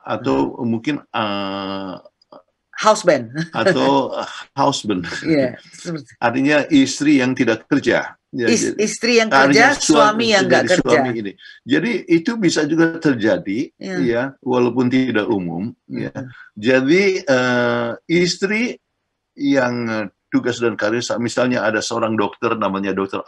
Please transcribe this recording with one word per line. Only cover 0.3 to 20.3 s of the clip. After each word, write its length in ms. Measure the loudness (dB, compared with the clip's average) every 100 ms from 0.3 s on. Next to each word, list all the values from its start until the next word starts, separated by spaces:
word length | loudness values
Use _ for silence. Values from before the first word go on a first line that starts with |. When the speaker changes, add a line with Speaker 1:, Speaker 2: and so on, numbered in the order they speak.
| 0 -2 -4
Speaker 2:
Hmm. 100 | -4
Speaker 1:
mungkin, 280 | -4 -4 -8
eh, 960 | -6 -6 -4 -4 -6 -6 -8 -8 -10 -12 -16 _ _ -20 _ _ _
Speaker 2:
Husband. 580 | 0 2 4 2 2 0 -8 -6
Speaker 1:
atau, 580 | -2 0 2 2 2 0 -6
eh, 100 | -8 -12 -8 0
husband. 480 | 0 0 -2 -4 -4 -6
Speaker 2:
<laughs> 80 |
Iya, 320 | 0 0 0 -4 -18
seperti 380 | -16 -10 -10 -12 -4
Speaker 1:
Artinya 380 | -2 2 2 2 4
istri 540 | 4 4 2 2 4
yang 100 | 4
tidak 380 | 2 0 0 0
kerja. 480 | 0 2 0 -2 -12 _
Ya, 160 | -2 2
Speaker 2:
Is-, 240 | 2 0
Speaker 1:
jadi 80 | -2
Speaker 2:
istri 300 | -4 -2 0 2
yang 80 | 4
Speaker 1:
artinya 480 | 4 4 6 4 2
Speaker 2:
kerja, 80 | 2
suami 480 | 4 4 2 2
yang 160 | 2 4
nggak 140 | 2 2
Speaker 1:
jadi 60 |
Speaker 2:
kerja. 160 | 0 2 2
Speaker 1:
suami 120 | 2
ini. 180 | -4 -8 -12 -20 -16
Jadi 280 | -4 -2 0 -4 0
itu 220 | 0 0 0
bisa 260 | 0 0 0
juga 200 | 2 0 0
terjadi, 600 | -2 0 0 0 -2 -6 -6 -10
Speaker 2:
Iya. 200 | -8 -4
Speaker 1:
ya, 200 | -2 -2 -4 -6
walaupun 480 | -2 0 0 0 0
tidak 400 | 0 0 0 0
umum, 400 | -2 -4 -6 -8 -10 -12
ya. 240 | -10 -8
Speaker 2:
Hmm. 180 | -10 -14 -16 -20 -4
Speaker 1:
Jadi, 640 | 2 2 4 2 2 0
eh, 680 | 0 0 2 0 0 0 -4 -6 -2
istri 720 | 0 0 0 -2 -2 -4 -6 _ _ _ _ _ -4
yang, 360 | 0 2 0 -2 -4
eh, 200 | -4 -6 -12
tugas 300 | _